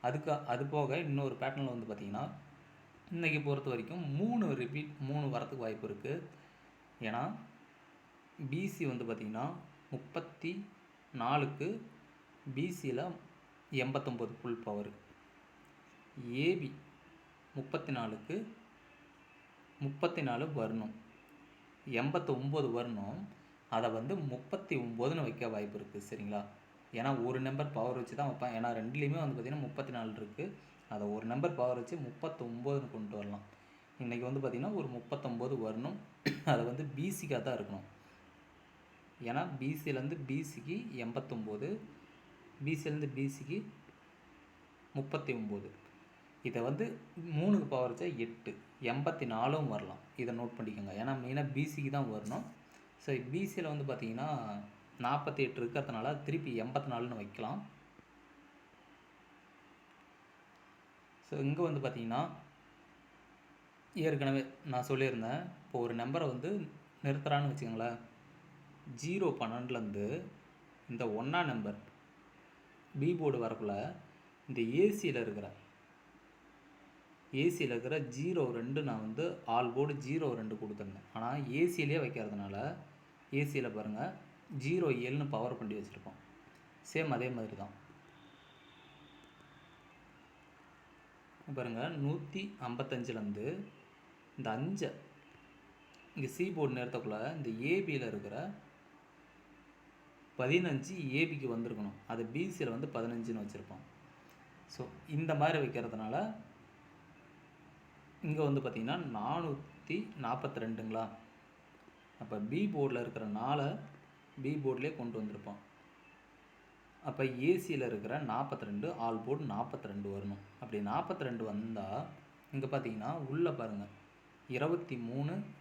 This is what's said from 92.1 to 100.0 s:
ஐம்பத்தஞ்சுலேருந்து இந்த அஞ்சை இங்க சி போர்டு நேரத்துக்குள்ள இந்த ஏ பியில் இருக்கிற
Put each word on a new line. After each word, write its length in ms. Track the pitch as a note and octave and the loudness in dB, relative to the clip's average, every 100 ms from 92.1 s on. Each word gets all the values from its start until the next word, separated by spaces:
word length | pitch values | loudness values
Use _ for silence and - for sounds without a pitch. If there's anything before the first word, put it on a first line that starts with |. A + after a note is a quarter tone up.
| E3+ - G3 G3+ - B2 | 2 -2 -4 -4 -4 -4
ஐம்பத்தஞ்சுலேருந்து 800 | A#2+ B2+ B2+ A#2+ A2 G#2 G2+ A#2+ F#3 G3+ - - - - - - - | -2 -2 -2 -2 -2 -2 -2 -2 -4 -8 -14 -20 -20 -20 -20 -16 -4
இந்த 100 | A#2 A2 | -2 0
அஞ்சை 320 | D#3 G3+ E3 - - - - - - - - - - - - - | 0 0 -2 -4 -16 -20 -20 -20 -20 -20 -20 -20 -20 -20 -14 -4
இங்க 140 | B2+ - | -4 0
சி 80 | F#3 D#3+ | 0 2
போர்டு 220 | C#3+ B2 | 2 2
நேரத்துக்குள்ள 420 | B2 A#2+ G#2+ G#2+ B2+ D#3+ | -2 -2 -2 -2 -2 -2
இந்த 140 | B2 A2 C#3 | -2 0 2
ஏ 80 | F#3 E3 | 4 4
பியில் 220 | C#3 A#2+ | 0 0
இருக்கிற 240 | G#2 G2+ A2 F#3 G3+ - - - - - - - - - - - - - - | -4 -4 -4 -6 -8 -14 -20 -20 -20 -20 -20 -20 -20 -20 -20 -20 -20 -20 -20